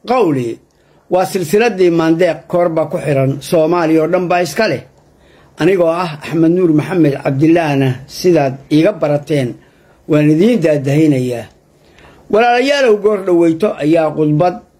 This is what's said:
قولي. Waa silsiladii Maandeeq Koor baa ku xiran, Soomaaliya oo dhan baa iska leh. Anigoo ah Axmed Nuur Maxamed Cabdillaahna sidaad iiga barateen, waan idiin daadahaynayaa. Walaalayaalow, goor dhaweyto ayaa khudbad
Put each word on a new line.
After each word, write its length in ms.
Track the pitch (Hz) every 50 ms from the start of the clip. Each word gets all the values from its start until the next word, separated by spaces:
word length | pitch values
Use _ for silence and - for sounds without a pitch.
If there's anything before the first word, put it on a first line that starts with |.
| _
قولي. 440 | 202 240 262 214 165 143 131 120 117 - - _ _ _ _ _ _ _ _ _ _
Waa 140 | 180 180 185
silsiladii 680 | - - 190 175 147 - 208 233 240 202 185 185 175
Maandeeq 560 | 170 165 160 160 165 165 180 170 151 156 -
Koor 220 | - 175 175 175 175
baa 160 | 160 160 156
ku 120 | 147 180
xiran, 340 | 165 131 147 143 135 135 135 139 135
Soomaaliya 600 | - - 180 165 156 156 175 175 170 156 160 160
oo 60 | 156
dhan 180 | 156 - 185 180
baa 140 | 165 180 175
iska 240 | 180 - - - 220
leh. 140 | 196 139 113 - - _ _ _ _ _ _ _ _ _ _ _ _ _
Anigoo 280 | - 151 170 196 180 175 165 165
ah 240 | 175 185 165 147
Axmed 340 | 151 - - 147 165 160 160
Nuur 200 | 175 185 185 165 151
Maxamed 400 | 151 131 156 190 180 156 147 135 135
Cabdillaahna 680 | - 156 135 135 156 156 165 175 165 147 143 139 135 131 120 - -
sidaad 460 | - - - - 185 170 156 139 135 131 - - -
iiga 200 | 151 151 160 202 202
barateen, 560 | 160 160 147 147 143 147 - 156 143 131 117 107 - _ _ _ _ _ _ _ _ _
waan 220 | - 156 151 151 147
idiin 260 | 156 156 190 233 247 196
daadahaynayaa. 840 | 156 160 151 147 131 139 139 151 160 151 139 127 127 123 123 117 110 - _ _ _ _ _ _ _ _ _ - - - - _ _ _
Walaalayaalow, 680 | - 233 240 240 240 247 254 277 285 285 269 240 208
goor 220 | 202 190 214 214 190
dhaweyto 480 | 190 190 175 170 170 165 165 165 214 - -
ayaa 320 | - 147 151 165 165 160 151
khudbad 460 | 147 147 156 151 151 147 175 180 185 214 - _ _